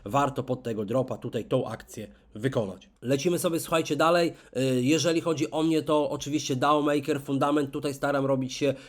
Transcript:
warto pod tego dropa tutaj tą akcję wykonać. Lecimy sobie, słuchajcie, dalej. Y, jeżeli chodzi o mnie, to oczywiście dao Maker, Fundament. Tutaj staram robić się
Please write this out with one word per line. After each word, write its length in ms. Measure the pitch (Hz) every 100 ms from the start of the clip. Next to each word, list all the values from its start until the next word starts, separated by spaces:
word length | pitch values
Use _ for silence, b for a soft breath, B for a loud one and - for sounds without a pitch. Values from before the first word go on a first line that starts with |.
| 101
warto 380 | 135 143 131
pod 200 | 120 127
tego 220 | 117 110 101
dropa 320 | 127 127 110
tutaj 280 | 117 117 -
tą 220 | 131 -
akcję 400 | 113 - - 104 b b 110
wykonać. 540 | 127 135 98 90 - _
Lecimy 380 | 117 139 175 175
sobie, 200 | 180 165
słuchajcie, 360 | - 165 156 147
dalej. 380 | 160 175 170 - B 127
Y, 240 | 131 127
jeżeli 380 | 127 156 165 165
chodzi 300 | 165 147 151
o 120 | 156
mnie, 180 | 160 160
to 280 | 151 151 143
oczywiście 460 | 139 139 147 143 127
dao 260 | 143 151
Maker, 400 | 147 147 147 151
Fundament. 500 | 139 139 143 151 139
Tutaj 220 | 147 147
staram 320 | 131 143 139 135
robić 280 | 135 127
się 200 | - 139 131